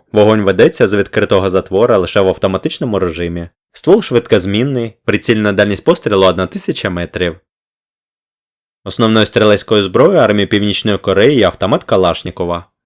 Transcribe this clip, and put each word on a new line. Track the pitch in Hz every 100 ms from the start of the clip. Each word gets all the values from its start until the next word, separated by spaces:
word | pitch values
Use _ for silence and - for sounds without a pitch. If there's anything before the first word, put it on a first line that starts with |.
| _
Вогонь | 104 104 107
ведеться | 98 92 127 - 110
з |
відкритого | 101 98 - 101 98 95
затвора | 92 87 95 120 107
лише | 87 -
в | 95
автоматичному | 92 95 95 - - 135 101
режимі. | 90 80 87 85 85 _ _
Ствол | - - 208
швидкозмінний, | - 123 - 107 92 101 131 131 117 - -
прицільна | 107 - 110 104
дальність | 98 104 98 -
пострілу | 175 - 101 95
одна | 87 92
тисяча | 196 - 160 101
метрів. | 87 85 87 87 82 _ _ _ _ _ _ _ _ _ _ _ _ _ _
Основною | 98 - 113 110 104
стрілецькою | - 107 101 - 107
зброєю | 98 101 151 185
армії | 113 104 98
Північної | 104 104 98 110 101
Кореї | - 95 120 143
є | 95
автомат | - 95 151
Калашнікова. | - 104 92 85 92 - 90 85 87 _